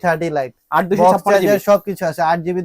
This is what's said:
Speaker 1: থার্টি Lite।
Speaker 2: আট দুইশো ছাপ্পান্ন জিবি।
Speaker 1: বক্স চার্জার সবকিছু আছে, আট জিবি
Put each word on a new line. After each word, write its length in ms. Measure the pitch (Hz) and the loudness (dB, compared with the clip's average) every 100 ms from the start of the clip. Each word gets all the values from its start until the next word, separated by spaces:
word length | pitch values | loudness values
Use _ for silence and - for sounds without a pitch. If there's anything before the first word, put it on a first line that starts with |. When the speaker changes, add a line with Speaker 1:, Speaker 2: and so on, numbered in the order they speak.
Speaker 1:
থার্টি 240 | 180 160 165 147 | -2 -2 -2 -4
Lite। 180 | 131 - _ 156 | -6 -10 _ -4
Speaker 2:
আট 80 | 180 | -2
দুইশো 140 | 196 175 | 2 4
ছাপ্পান্ন 240 | 190 202 196 | 4 2 2
জিবি। 80 | 190 | 2
Speaker 1:
বক্স 160 | 202 | 0
চার্জার 20 | 208 | 2
সবকিছু 320 | 202 - 185 175 | 0 0 -6 -6
আছে, 120 | 156 160 | -2 -2
আট 80 | 170 | -2
জিবি 160 | 165 180 | -2 -6